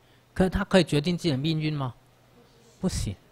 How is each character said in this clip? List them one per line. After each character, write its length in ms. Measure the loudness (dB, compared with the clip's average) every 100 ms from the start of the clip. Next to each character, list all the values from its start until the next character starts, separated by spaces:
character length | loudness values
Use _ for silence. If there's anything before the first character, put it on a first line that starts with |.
| _ -20 _
可 80 | 0
是 80 | 0
他 140 | 0
可 160 | 2 4
以 40 |
决 160 | 4 2
定 160 | 0 -2
自 60 |
己 80 | 0
的 60 | 0
命 240 | 0 -2
运 120 | -2
吗？ 220 | -4 -6 -8 _ _ _ -20 -20 _ -20 -6
不 80 | -4
行。 260 | -2 -6 -8 _